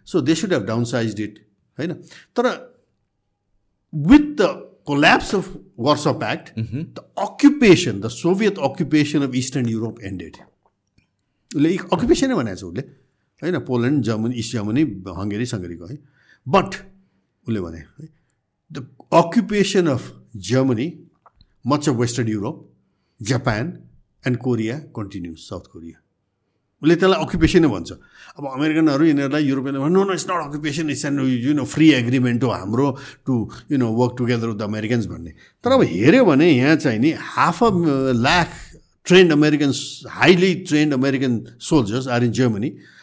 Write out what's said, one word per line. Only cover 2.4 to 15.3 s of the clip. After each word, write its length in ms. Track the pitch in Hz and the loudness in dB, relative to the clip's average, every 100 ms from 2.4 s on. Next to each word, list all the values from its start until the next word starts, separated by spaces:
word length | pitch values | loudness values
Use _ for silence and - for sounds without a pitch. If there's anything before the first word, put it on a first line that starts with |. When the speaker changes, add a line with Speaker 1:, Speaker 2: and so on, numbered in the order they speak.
| 240 175 - _ _ _ _ _ _ _ _ _ _ _ _ | -2 -4 -12 _ _ _ _ _ _ _ _ _ _ _ _
Speaker 1:
with 420 | 156 147 294 294 - | -4 6 6 6 0
the 140 | 175 107 - _ - | -2 -2 -14 _ -4
collapse 440 | 143 160 262 - | 2 4 4 2
of 100 | 196 - - - - | -4 -4 -14 -20 -4
Warsaw 360 | 120 151 156 147 | 0 2 0 -2
Pact, 320 | 107 151 - - | -4 -6 -8 -10
Speaker 2:
मह्म। 280 | 113 120 170 | -8 -8 -10
Speaker 1:
the 100 | - - - | -14 -16 -8
occupation, 840 | 196 - 285 294 226 165 143 101 | -8 4 4 6 6 6 4 -4
the 100 | 110 | -6
Soviet 480 | - 165 190 214 190 | -4 -2 2 0 0
occupation 640 | 139 - 143 151 143 156 | -4 -4 0 2 2 0
of 120 | 139 | -2
Eastern 340 | 127 123 143 117 | -4 -4 -4 -4
Europe 300 | 110 113 107 | -4 -6 -10
ended। 320 | 95 92 80 - - _ _ _ _ _ _ _ _ _ _ 143 | -12 -12 -14 -18 -20 _ _ _ _ _ _ _ _ _ _ 0
उसले 140 | 156 | 0
एक 120 | 190 - | 0 -2
अक्युपेसनै 420 | 175 240 359 269 | -2 2 2 2
भनेको 220 | 226 113 90 | 0 -2 -6
छ 80 | |
उसले, 180 | 92 131 143 _ _ _ _ _ | -10 -10 -12 _ _ _ _ _
होइन? 160 | 156 180 | -6 -4
पोल्यान्ड, 440 | 180 123 120 147 | -2 -2 0 0
जर्मनी, 320 | 110 110 113 | 0 -2 -4
इस्ट 180 | 123 113 | -4 -6
जर्मनी, 300 | 120 101 120 156 95 92 85 | -6 -2 0 -2 -4 -12 -8
हङ्गेरी, 260 | 101 | -6